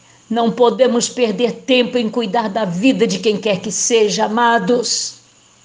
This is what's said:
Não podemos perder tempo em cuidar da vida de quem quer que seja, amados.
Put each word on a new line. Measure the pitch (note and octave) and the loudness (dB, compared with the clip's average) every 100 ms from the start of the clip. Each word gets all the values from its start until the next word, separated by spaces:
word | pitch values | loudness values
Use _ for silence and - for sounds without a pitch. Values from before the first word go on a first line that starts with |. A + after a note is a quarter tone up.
| _ _ _ | _ _ _
Não | A3+ A#3 | 0 0
podemos | A3+ A#3+ G3+ B3 A#3 - | 4 2 4 2 2 -2
perder | - A#3+ A#3 A#3+ | -2 -2 0 -2
tempo | - - B3+ A#3+ B3 | -2 0 2 2 0
em | A3 | -2
cuidar | A#3+ A3 A#3 A3 | -4 -2 -2 -2
da | G3+ | -4
vida | G#3 F3 B3+ G3+ A3+ | -4 0 0 2 0
de | F3+ | 0
quem | A3 G3+ | -2 -2
quer | G#3+ F#3 | -2 -2
que | A3 | -4
seja, | - - A#3 G#3 F3+ | -4 0 2 2 0
amados. | G#3+ A3 A#3+ A#3 F#3 A#3+ G#3+ - - - _ _ _ _ | -2 0 2 2 2 0 0 -4 -6 -12 _ _ _ _